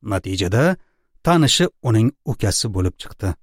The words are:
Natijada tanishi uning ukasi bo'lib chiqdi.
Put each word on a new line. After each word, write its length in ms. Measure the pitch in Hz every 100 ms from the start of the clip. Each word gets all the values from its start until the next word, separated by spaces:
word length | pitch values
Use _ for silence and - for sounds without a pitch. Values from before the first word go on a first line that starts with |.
Natijada 720 | - 98 95 95 92 107 160 185 - _ _ _
tanishi 420 | - 170 147 - 175 _
uning 300 | 127 110 113 -
ukasi 440 | - - 107 92 117
bo'lib 260 | 95 92 -
chiqdi. 320 | - - 95 85